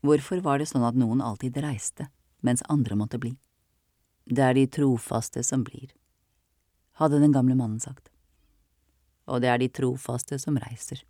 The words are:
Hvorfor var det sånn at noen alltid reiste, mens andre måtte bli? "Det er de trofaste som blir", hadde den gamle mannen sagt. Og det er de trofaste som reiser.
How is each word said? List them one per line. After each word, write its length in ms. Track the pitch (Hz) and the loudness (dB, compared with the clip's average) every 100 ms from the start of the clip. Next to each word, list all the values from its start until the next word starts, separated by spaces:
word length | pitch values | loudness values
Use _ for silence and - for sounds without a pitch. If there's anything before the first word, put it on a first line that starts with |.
| 139 | 4
Hvorfor 340 | 151 139 185 | 2 2 -4
var 160 | 175 139 | 0 0
det 80 | 151 | 0
sånn 160 | 131 120 | 0 2
at 100 | 123 | 2
noen 280 | 117 123 | 2 0
alltid 320 | 117 104 131 127 | -2 -6 -6 -4
reiste, 440 | 147 123 - - 139 _ _ _ 131 | -6 -6 -8 -10 -16 _ _ _ 0
mens 160 | 120 - | 0 0
andre 260 | 151 113 104 | 0 2 0
måtte 220 | 107 123 | -2 -4
bli? 160 | 120 131 _ _ _ _ _ _ _ _ - | -6 -8 _ _ _ _ _ _ _ _ -4
"Det 160 | 123 | 2
er 120 | 131 | 4
de 120 | 127 135 | 4 2
trofaste 720 | - 143 120 - 117 - - 120 | 2 2 2 -2 -4 -4 -6 -4
som 180 | 135 120 | -2 -4
blir", 240 | - 135 _ _ _ _ _ _ _ _ _ _ - | -8 -18 _ _ _ _ _ _ _ _ _ _ 0
hadde 220 | 156 147 | 2 6
den 140 | 147 | 6
gamle 220 | 135 127 | 6 4
mannen 260 | 127 117 110 | 2 0 -4
sagt. 280 | - 131 _ _ _ _ _ _ _ _ _ _ _ _ - | -8 -14 _ _ _ _ _ _ _ _ _ _ _ _ -6
Og 140 | 127 | -2
det 100 | 123 | 2
er 80 | 120 | 2
de 100 | 127 | 0
trofaste 680 | - 131 131 - 123 - 139 | 0 -4 -2 -6 -8 -6 -8
som 180 | 143 139 | -4 -4
reiser. 420 | - 117 - 135 _ | -4 -14 -14 -14 _